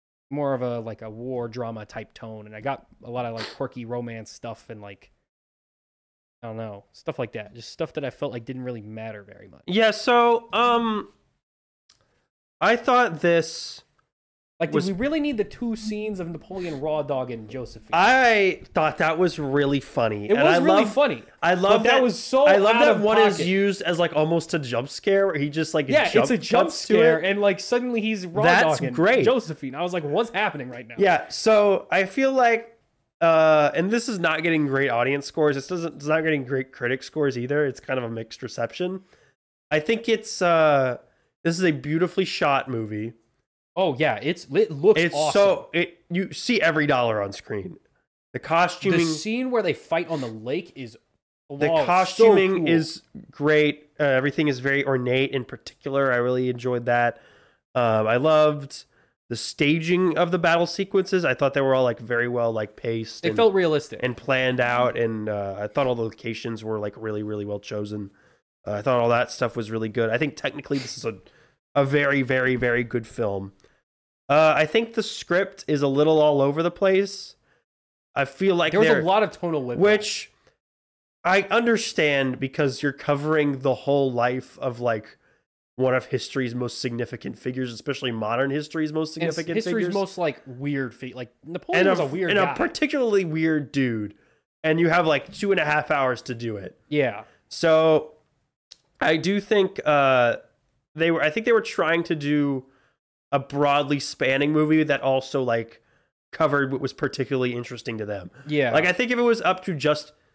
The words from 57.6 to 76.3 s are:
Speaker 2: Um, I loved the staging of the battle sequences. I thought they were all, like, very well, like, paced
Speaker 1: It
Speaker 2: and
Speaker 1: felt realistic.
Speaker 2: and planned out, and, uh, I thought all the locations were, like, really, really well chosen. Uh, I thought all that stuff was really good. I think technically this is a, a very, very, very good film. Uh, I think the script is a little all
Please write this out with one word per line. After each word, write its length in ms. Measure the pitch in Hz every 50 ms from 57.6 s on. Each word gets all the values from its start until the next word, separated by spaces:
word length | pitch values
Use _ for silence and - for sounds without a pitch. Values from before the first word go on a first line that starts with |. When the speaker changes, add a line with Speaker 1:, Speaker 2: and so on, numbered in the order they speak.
| _ _ _
Speaker 2:
Um, 340 | 127 120 113 110 107 107 110
I 100 | 117 123
loved 680 | 139 156 156 151 156 151 147 147 139 135 - - - _ _ _ _ _ _ _ _ _
the 60 | 120
staging 840 | - - - - - 147 143 160 165 160 170 180 180 185 175 151 151
of 140 | 180 170
the 80 | 175 175
battle 280 | 170 165 170 170 175 170
sequences. 580 | - - 196 - - 196 185 - 190 185 170
I 80 | 139 123
thought 200 | - 143 135 135
they 80 | 139
were 120 | 135 135 131
all, 80 | 131 127
like, 160 | 123 110 -
very 280 | 117 113 120 117 120 123
well, 240 | 120 120 117 117 113
like, 220 | 110 107 - -
paced 500 | - - 117 113 113 113 - - - -
Speaker 1:
It 40 | 170
Speaker 2:
and 60 | 156 233
Speaker 1:
felt 160 | 226 220 190
realistic. 440 | 190 180 160 156 143 - - - - -
Speaker 2:
and 120 | 127 117
planned 440 | - - - 131 127 127 127 127 123
out, 380 | 123 120 120 123 123 120 113 120
and, 300 | 117 113 110 107 107 107
uh, 280 | 104 101 101 98 95 101
I 80 | 104 107
thought 200 | - 143 139 127
all 80 | 123
the 80 | 117 113
locations 600 | 110 107 - - 117 110 - - 117 113 110 107
were, 140 | 110 110 107
like, 140 | 104 104 104
really, 280 | 107 110 110 107 107 107
really 200 | 107 107 104 101
well 160 | 104 104 101
chosen. 520 | - - 107 104 104 104 107 104 101 98 - _ _ _ _ _ _ _ _ _ _
Uh, 80 | - 104
I 80 | 104 101
thought 160 | 139 127 120
all 80 | 117 117
that 220 | 117 120 120 -
stuff 240 | - - 127 113 - 123
was 140 | 107 104
really 180 | 113 110 110 113
good. 200 | 104 123 113 113
I 60 | 113 120
think 160 | 156 143 -
technically 420 | - - 139 - 147 - - 147 135
this 200 | 127 117 - -
is 80 | -
a, 120 | 117 104 92 - - _ _ _ _ _ _ _ _ _
a 100 | 143 139
very, 380 | 135 143 147 143 139 143 139
very, 340 | 131 123 131 131 127 127 127
very 280 | 120 123 123 120 123 120
good 240 | 113 - 120 113 -
film. 460 | - - 113 101 98 98 98 98 - _ _ _ _ _ _ _ _ _ _ _ _ _ _ -
Uh, 240 | 139 151 156 156 143
I 100 | 139 156 151
think 260 | - 220 233 226 -
the 100 | 220 208
script 600 | - - - - - 170 180 196 190 - - - -
is 140 | 151 139
a 60 | 143 139
little 320 | 135 143 151 160 160 151
all 220 | 151 151